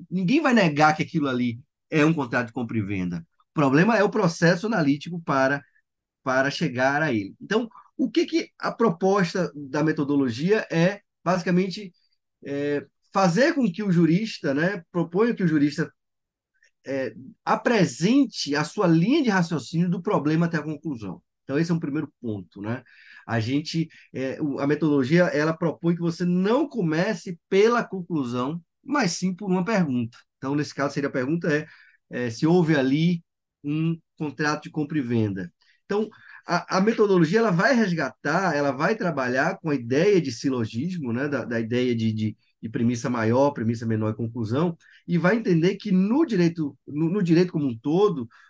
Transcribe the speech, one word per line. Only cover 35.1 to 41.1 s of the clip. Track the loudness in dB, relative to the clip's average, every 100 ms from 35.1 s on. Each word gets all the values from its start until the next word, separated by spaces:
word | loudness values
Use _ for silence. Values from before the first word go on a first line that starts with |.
| 0 0 -2 -8 -14 _ _ -6
Então, | -4 -4 -8 -20 -20 -4
a, | -4 -2 0
a |
metodologia, | 2 4 4 4 4 4
ela | 2
vai | 2 2
resgatar, | 4 2 0 -4 -6 -2 0 0
ela | 0 0
vai | 0 0 0
trabalhar | -2 -2 -2 0 0 -2
com | -4
a | -4
ideia | 0 2 4 4
de | 2
silogismo, | -2 -2 -2 -2 -4 -6 -4 -4